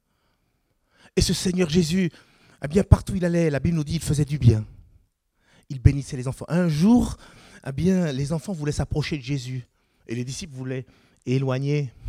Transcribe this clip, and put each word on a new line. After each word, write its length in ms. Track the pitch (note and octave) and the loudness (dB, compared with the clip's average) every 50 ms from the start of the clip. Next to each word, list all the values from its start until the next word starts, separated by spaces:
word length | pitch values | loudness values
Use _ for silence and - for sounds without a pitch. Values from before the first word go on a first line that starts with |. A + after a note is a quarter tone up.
| _ _ _ _ _ _ _ _ _ _ _ _ _ _ _ _ _ _ _ _ - - - | _ _ _ _ _ _ _ _ _ _ _ _ _ _ _ _ _ _ _ _ -20 -4 0
Et 40 | - | 2
ce 140 | - - F#3+ | 2 2 2
Seigneur 340 | - - F#3+ F3 F3+ F3+ D3+ | -2 -2 -2 0 0 0 0
Jésus, 420 | D3 F#3 E3+ D3 E3+ F#3+ F#3 D#3+ - - - _ _ _ _ _ _ - - | 2 2 2 2 2 0 0 -2 -4 -8 -20 _ _ _ _ _ _ -10 -6
eh 40 | C#3+ | -2
bien, 140 | D3+ G3+ | 0 2
partout 300 | F#3+ - - - - - | 4 6 6 6 4 0
où 40 | G3+ | -4
il 80 | F#3+ F3 | -2 0
allait, 260 | F3 E3+ E3+ E3 D#3+ | 0 2 2 2 2
la 100 | C#3+ C3+ | 0 0
Bible 160 | C3 E3+ E3+ | 0 0 0
nous 80 | D#3+ D3 | 0 -2
dit, 120 | C#3+ E3 | -2 -4
il 60 | D#3 | -4
faisait 220 | - - D3 C3+ D3+ | -2 -2 0 0 0
du 140 | - D3 C#3 | 0 0 4
bien. 260 | B2 A#2 A2+ G#2+ G#2+ - - - - - - - _ _ _ _ _ _ _ _ _ _ _ _ _ - | 6 6 6 4 2 -6 -12 -20 -20 -20 -20 -20 _ _ _ _ _ _ _ _ _ _ _ _ _ -12
Il 120 | D3 B2+ | 0 4
bénissait 360 | A2+ D3 C3+ C#3 B2+ - D3 | 4 4 4 4 -2 -6 -8
les 100 | B2+ B2 | -6 -6
enfants. 200 | C3 - - - - | -6 -6 -8 -6 -2
Un 200 | D3 F3 F3+ E3+ | 0 2 2 2
jour, 500 | D3+ D3 E3+ G#3+ A#3+ A#3+ A#3 - - - - - - - - - - - - | 2 4 4 6 6 4 4 0 -4 -10 -16 -20 -20 -20 -20 -20 -20 -14 -12
eh 80 | - | -10
bien, 380 | C3+ C3+ D#3+ F#3 F#3+ F#3 F3 D#3 | -4 -2 0 2 2 2 0 -2
les 220 | C3+ B2+ C#3+ C#3 | -2 -4 -4 -4
enfants 200 | E3+ D#3 - - | -4 -4 -6 -6
voulaient 200 | G3 D#3 D3 D3 | -8 -6 -4 -4
s'approcher 440 | C#3+ - C#3+ - - D3+ C3+ - F3 | -4 -4 -4 -4 -2 -2 -2 -2 -4
de 60 | D3 | -8
Jésus. 420 | A#2+ B2+ C#3+ C#3 A#2+ B2+ B2+ B2+ A#2+ _ _ _ _ _ _ _ _ - | -6 -6 -6 -6 -6 -8 -10 -10 -10 _ _ _ _ _ _ _ _ -8
Et 80 | A#2 | -8
les 80 | A#2+ B2 | -6 -6
disciples 320 | C3 C3 - G3 E3 C3+ | -8 -8 -12 -12 -12 -12
voulaient 300 | B2+ C3 C3 C3 C3 B2 _ _ _ _ _ _ _ - | -10 -8 -8 -8 -8 -10 _ _ _ _ _ _ _ -4
éloigner 680 | B2 B2+ C3+ C3+ C3 B2+ C3 C#3 C#3 D3 D3 C#3+ B2 - - - | -2 0 0 0 0 -2 -2 -2 -2 -2 -2 -2 -4 -8 -12 -8